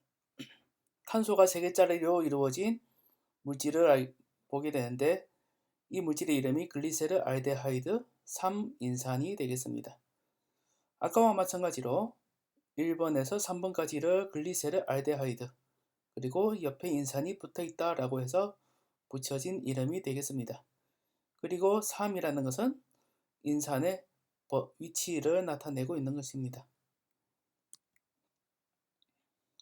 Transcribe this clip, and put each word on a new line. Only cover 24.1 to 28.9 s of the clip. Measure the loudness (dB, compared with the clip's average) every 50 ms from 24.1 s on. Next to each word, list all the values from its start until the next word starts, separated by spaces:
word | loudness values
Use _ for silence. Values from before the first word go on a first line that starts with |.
| _ _ _ _ _ _ _
버-, | _ -2 -2 -2 -4 _ _
위치를 | -14 -8 -6 -6 -4 -2 -2 0 2 2 2 2 2
나타내고 | 0 -4 -6 -6 -6 -4 -4 -2 -2 -2
있는 | -2 -2 -2 -4
것입니다. | -4 -8 -8 -8 -6 -6 -6 -8 -12 -18 _ _ _ _ _ _ _ _ _ _ _ _ _ _ _ _ _ _ _ _ _ -20 -20 _ _ _ _ _ _ _ _ _ _ _ _ _ _ _ _ _ _ _ _ _ _